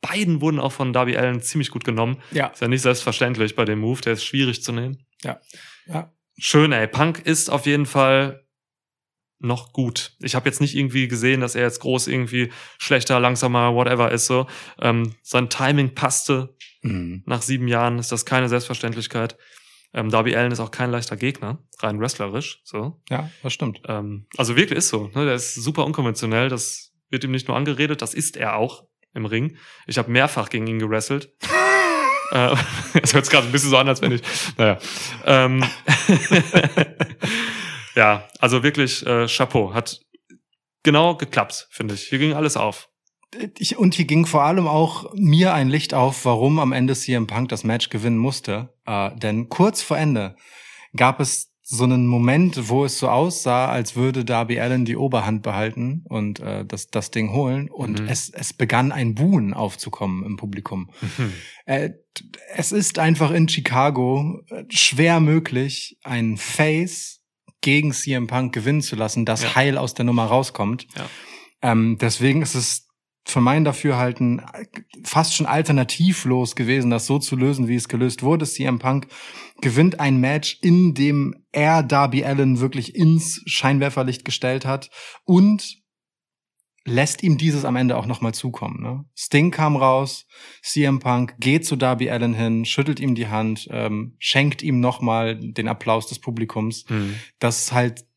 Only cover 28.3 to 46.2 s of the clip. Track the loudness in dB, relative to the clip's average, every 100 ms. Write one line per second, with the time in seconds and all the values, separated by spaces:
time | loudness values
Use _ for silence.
28.3 | -4 -4 -2 -2 -4 _ _ _ -8 -4
29.3 | -2 -4 -6 -20 -20 -6 -4 0 2 2
30.3 | 0 -4 -4 -4 -2 0 -2 -2 -6 -6
31.3 | _ -2 0 4 4 2 0 0 0 0
32.3 | 2 2 2 -2 -6 0 2 4 4 6
33.3 | 4 4 0 4 4 4 2 0 -2 -4
34.3 | -6 -8 2 2 2 -2 -10 -10 -6 4
35.3 | 6 6 2 0 -4 0 0 4 2 6
36.3 | 2 6 4 4 0 -2 -2 -6 -4 -6
37.3 | -4 -6 -8 -10 -12 -6 4 4 4 -2
38.3 | 0 2 4 2 2 0 0 0 0 0
39.3 | 0 0 0 0 -2 -6 -12 _ _ _
40.3 | -20 _ _ _ _ 2 4 4 2 -2
41.3 | -2 -2 -6 -14 -8 -6 -6 -4 0 0
42.3 | 0 0 0 -2 -4 -16 _ _ _ _
43.3 | -12 -12 -6 -6 2 2 2 2 2 4
44.3 | 2 2 2 0 2 0 -2 -12 0 4
45.3 | 6 6 4 2 0 0 0 0 0